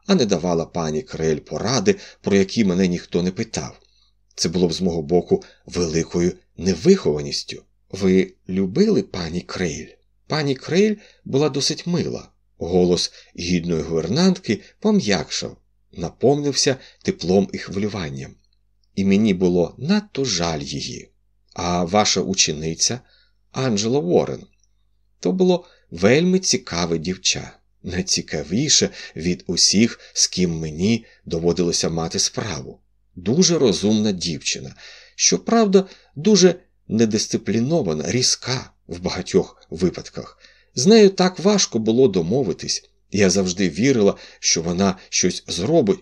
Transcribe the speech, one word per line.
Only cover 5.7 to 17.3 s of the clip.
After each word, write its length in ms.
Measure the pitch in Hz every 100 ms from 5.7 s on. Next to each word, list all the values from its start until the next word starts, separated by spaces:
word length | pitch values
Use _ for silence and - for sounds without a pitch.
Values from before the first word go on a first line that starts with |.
| 87 85 80 80 90 87 - _ -
невихованістю». 1080 | 90 92 156 196 85 73 71 - - - _ _ _
«Ви 440 | 98 95 92 - _ -
любили 540 | 92 95 127 220 160
пані 380 | - 92 82 87
Крейль?» 460 | - 92 87 78 - - _ _ -
Пані 280 | 151 143 131
Крейль 400 | - 170 214 208 - _ -
була 240 | 135 151
досить 380 | 139 135 147 170
мила. 420 | 175 67 60 - _ _ -
Голос 540 | 85 90 90 87 - - - -
гідної 420 | 87 87 85 80
гувернантки 800 | 78 82 82 139 190 180 - 101 - _
пом'якшав, 800 | 214 208 104 92 69 - - - _ _ _
наповнився 840 | - 85 - 123 143 143 135 143 131 - _
теплом 460 | - - 80